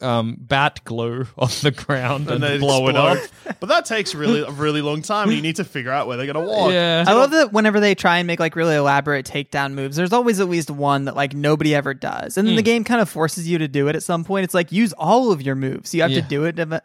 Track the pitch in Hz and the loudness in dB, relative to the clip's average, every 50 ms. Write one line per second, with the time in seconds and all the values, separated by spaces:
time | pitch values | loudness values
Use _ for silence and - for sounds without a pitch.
0 | - 127 120 117 113 113 117 - 127 113 135 135 143 151 - - - - 113 117 | -4 -2 0 0 -2 -2 -6 -8 -6 -2 0 0 0 0 -2 -6 -10 -10 -6 -6
1 | 117 117 117 127 131 - - - 127 117 - - - 147 - - - - 147 131 | -6 -4 -6 -6 -8 -10 -6 -2 -2 -2 -2 0 0 0 -2 -2 -2 -4 -4 -2
2 | 123 123 143 139 147 - - - 143 143 143 143 139 139 135 131 131 131 127 131 | -2 -2 -2 -4 -4 -4 -2 -2 0 0 0 0 2 2 2 4 4 4 4 6
3 | 139 165 180 - 440 - - - - 370 233 - - 208 311 339 330 - 233 220 | 6 4 4 2 -2 -6 -14 -14 -12 -12 -10 -6 -2 0 0 0 0 0 -2 -4
4 | 202 - - 147 151 202 233 214 147 - 143 139 151 151 147 151 147 147 147 156 | -4 -4 -4 -2 0 2 2 2 0 -4 -4 -2 -2 0 0 0 0 -2 -2 -4
5 | 156 - 208 208 208 202 226 147 147 160 160 - 170 - - 143 120 123 135 143 | -4 -2 -2 0 0 0 0 0 -2 -2 -4 -4 -6 -8 -8 -8 -6 -2 -2 -2
6 | 120 120 123 123 131 139 143 156 170 196 220 214 185 - 185 175 175 170 165 165 | -2 -2 -4 -6 -6 -6 -4 -4 -4 -2 0 0 2 2 2 2 2 2 2 2
7 | 170 185 208 240 269 277 311 320 294 214 208 220 214 214 202 208 208 208 190 - | 4 4 4 6 4 4 4 4 2 2 2 2 2 4 4 4 4 2 2 2
8 | - 185 170 175 175 175 170 170 165 160 - 170 165 170 156 147 143 139 139 143 | 2 2 2 2 0 0 -2 0 -2 -2 0 0 0 2 2 2 4 4 2 2
9 | 139 147 147 139 135 - - 143 143 - - 143 139 139 139 139 135 135 139 160 | 2 0 -2 -2 -4 -4 -6 -8 -6 -4 -4 -4 -4 -4 -4 -6 -6 -4 -2 -2
10 | 180 175 214 247 240 240 220 185 196 180 175 170 151 - 147 143 143 143 143 139 | -2 0 2 2 2 2 2 2 0 0 0 -2 -2 -4 -4 -2 0 0 0 0
11 | 139 139 - 135 143 139 139 143 147 147 156 151 151 151 147 143 139 135 139 - | 0 -2 -2 -2 -2 -2 -2 -2 0 0 2 2 2 2 2 0 0 -2 -6 -6
12 | - - - - - - - - 202 226 - 226 208 226 233 233 208 - 240 240 | -6 -8 -8 -8 -8 -6 -2 0 2 2 4 4 4 2 2 2 0 0 0 0
13 | 208 - - 151 160 151 - 185 165 165 175 165 156 143 135 143 139 143 156 160 | 0 0 -2 -2 -2 -2 -2 -4 -4 -2 -2 0 -2 -2 0 0 0 0 0 -2
14 | - - 175 165 165 - 190 196 185 170 - 185 175 - 165 196 240 202 165 - | -2 -4 -4 -4 -2 -2 -2 -2 -2 0 0 -2 -2 0 0 0 0 0 0 -2
15 | 156 165 214 247 262 233 185 143 131 139 135 135 135 131 131 - - - - 160 | 2 4 4 4 4 4 2 0 0 -2 -2 -2 -2 -4 -4 -6 -8 -4 0 2
16 | 156 170 135 131 - 135 147 143 156 170 160 165 165 156 160 156 - | 2 2 2 0 -2 -2 -2 -2 -2 -2 -2 -4 -4 -4 -6 -6 -6